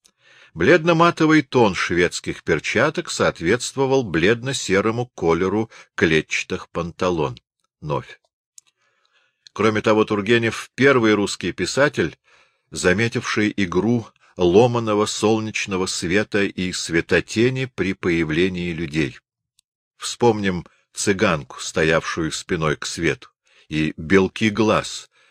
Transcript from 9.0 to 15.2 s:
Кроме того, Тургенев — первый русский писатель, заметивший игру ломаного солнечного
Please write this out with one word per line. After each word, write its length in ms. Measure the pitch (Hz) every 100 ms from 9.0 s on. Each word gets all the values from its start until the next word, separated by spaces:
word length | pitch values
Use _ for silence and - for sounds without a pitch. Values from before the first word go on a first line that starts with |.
| _ _ _ _ _
Кроме 300 | - 107 107
того, 240 | 113 107 104
Тургенев — 640 | 104 98 120 117 - - -
первый 400 | 135 131 110 104
русский 360 | 98 - 92
писатель, 640 | - 90 - 147 - 80 - _ _ _ _ _
заметивший 840 | 78 90 92 117 120 - - 104 -
игру 520 | 95 87 107 120 107 _ _ -
ломаного 680 | 90 95 123 120 110 104 104
солнечного 800 | -